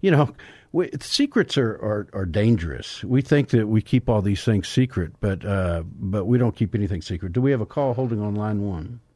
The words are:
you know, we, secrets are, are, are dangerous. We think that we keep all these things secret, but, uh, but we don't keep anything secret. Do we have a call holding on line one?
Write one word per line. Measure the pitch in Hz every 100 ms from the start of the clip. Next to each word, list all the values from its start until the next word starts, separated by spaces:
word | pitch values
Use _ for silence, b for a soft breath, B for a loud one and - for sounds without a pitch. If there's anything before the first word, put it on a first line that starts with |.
you | 190
know, | 151 135 - B B B
we, | 165 180 143
secrets | - - 143 - 127 143
are, | 117
are, | 104 107 104 -
are | 101 92
dangerous. | 101 113 107 82 60 - -
We | 92 127
think | - 147 -
that | 120 107
we | 107
keep | - 127 -
all | 107
these | 98 98
things | - 101 -
secret, | - 127 - 80 -
but, | 104 92
uh, | 104 98 92 85
but | 92 - 95 101 95
we | 123
don't | 120
keep | - 107 104
anything | 98 90
secret. | - 87 92
Do | 120
we | 135
have | 131
a | 104
call | 151 139
holding | 120 127 110
on | 104 104
line | 214 104
one? | 101 160 147 120 _